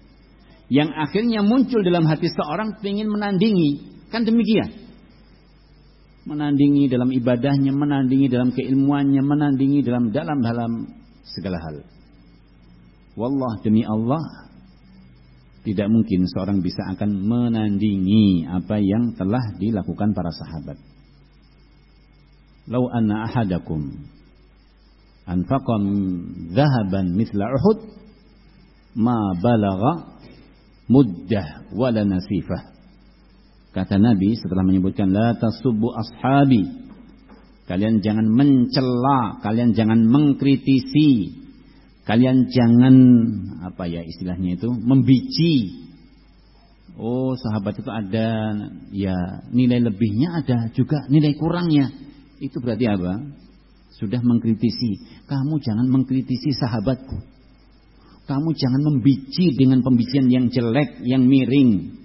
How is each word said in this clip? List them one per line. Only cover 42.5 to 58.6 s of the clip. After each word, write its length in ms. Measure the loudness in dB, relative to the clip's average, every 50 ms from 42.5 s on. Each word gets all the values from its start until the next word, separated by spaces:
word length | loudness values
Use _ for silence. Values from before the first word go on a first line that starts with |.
jangan, 460 | 2 2 4 6 6 6 8 10 10 10 10 8 8 6 4 2 -2 -6 -8 -10 -12 -12
apa 240 | -14 -14 -12 -10 -8
ya 160 | -8 -8 -8
istilahnya 560 | -10 -12 -12 -10 -8 -8 -6 -4 -4 -4 -4 -4
itu, 80 | -4 -4 -4
membici. 1120 | -2 0 2 4 4 6 4 4 4 2 -2 -2 0 2 2 2 0 0 -2 -8 -14 -20 -20 -20 -20 -20 -20 _ _ _ _ _ _ _ _ _ _ _ _ _ _ _ -20 -16 -10
Oh, 340 | -6 -4 -4 -2 -2 -4 -4 -4
sahabat 400 | -6 -4 -4 -4 -4 -4 -6 -6
itu 80 | -10
ada, 720 | -8 -8 -8 -6 -4 -2 -2 -2 -2 -2 -2 -2 -4 -4 -6 -8 -10 -14 -16 -18 -10
ya, 240 | -6 -4 -2 -2 -2 -2 -4 -6 -8 -12 -12 -2 0
nilai 320 | 2 2 4 2 2 2
lebihnya, 560 | 0 0 0 -2 0 2 0 -2 0 -2 -4
ada 260 | -2 0 0 0 -2 -2 -2
juga 320 | -2 -2 0 -2 -4 0
nilai 320 | 2 2 4 4 2 0 -2
kurangnya. 560 | -4 -4 -2 -2 0 2 2 2 2 0 -4 -12 -20 -20 -20 -20 -20 -20 _ _
Itu 160 | -14 -10 -10 -6
berarti 320 | -6 -4 -2 -2 0 0
apa? 240 | 0 0 -2 -4 -4 -6 -8 -12 -16 -20 -20 -20 _ _ _ _ _ _ _ _ -12
Sudah 240 | -10 -6 -4 -4 0
mengkritisi. 1040 | 0 2 0 2 0 0 -2 0 0 -2 -2 -2 -4 -4 -4 -6 -10 -20 -20 -20 -12 -8
Kamu 320 | -6 -4 -4 -4 -4 -4
jangan 240 | -4 -2 -2 0 0
mengkritisi 640 | 2 2 0 0 0 -2 -4 -2 -4 -6 -4 -2 -4 -4 -2
sahabatku. 640 | -4 -4 -4 -4 -2 -2 -4 -4 -8 -12 -12 -12 -12 -16 _ _ _ -20 _ _ _ _ _ _ _ _ _ -20 _ -20 -20 -20 _
Kamu 220 | -6 -4 -2 -2 -2
jangan 320 | -2 0